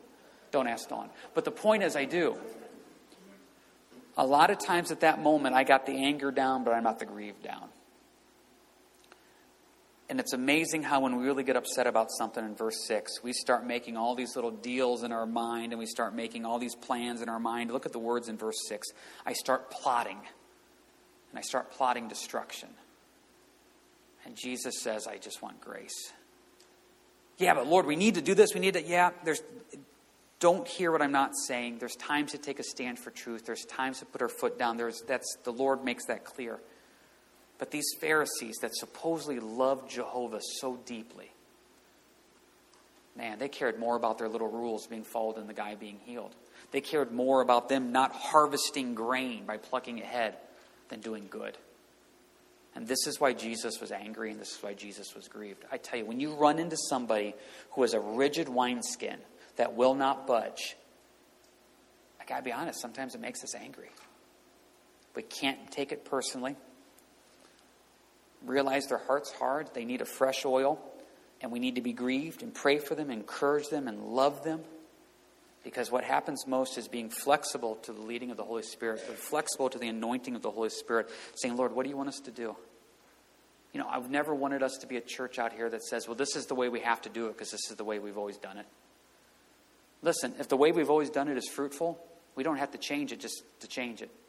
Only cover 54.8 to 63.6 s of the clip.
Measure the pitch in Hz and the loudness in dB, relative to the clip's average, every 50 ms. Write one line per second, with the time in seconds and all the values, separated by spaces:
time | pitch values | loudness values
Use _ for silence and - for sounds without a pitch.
54.8 | 104 104 98 101 98 - - 101 95 - - 107 104 101 95 - - - 139 123 | -12 -14 -14 -14 -14 -14 -16 -16 -18 -16 -14 -12 -12 -12 -12 -14 -12 -10 -8 -8
55.8 | - - - 120 107 110 117 127 143 151 151 147 151 147 151 165 165 175 160 156 | -6 -6 -6 -4 -4 -4 -4 -4 -4 -2 4 6 6 6 6 6 2 -2 -2 -4
56.8 | - - 143 127 123 113 113 107 104 104 101 - - - - - - - - 139 | -2 0 0 0 2 4 2 2 2 0 -4 -10 -14 -18 -18 -20 -18 -4 2 4
57.8 | 127 110 113 107 104 104 110 120 139 147 147 165 160 139 123 123 123 123 123 120 | 4 6 6 2 0 0 2 4 4 4 4 0 -2 0 2 2 2 2 2 -2
58.8 | 110 - - - 117 - - - - - - - - - - - 117 - - 113 | -4 -6 -6 -6 -6 -8 -8 -10 -14 -20 -20 -20 -20 -8 -2 0 0 0 4 4
59.8 | 123 131 135 139 135 135 135 135 - - 123 113 107 104 - - - - - - | 4 6 6 6 4 2 2 2 2 2 2 2 2 0 -6 -8 -8 -8 -10 -12
60.8 | - - - - _ _ _ _ _ _ _ _ _ _ _ _ _ _ _ _ | -18 -20 -20 -20 _ _ _ _ _ _ _ _ _ _ _ _ _ _ _ _
61.8 | _ _ _ _ _ _ _ - - - 131 127 127 127 117 127 - - 127 - | _ _ _ _ _ _ _ -16 -10 -8 -6 -6 -4 -4 -4 -4 -4 -6 -6 -8
62.8 | - 120 113 135 135 127 117 117 113 117 120 - - 117 113 117 | -8 -10 -8 -8 -8 -8 -8 -8 -8 -8 -8 -8 -10 -10 -10 -10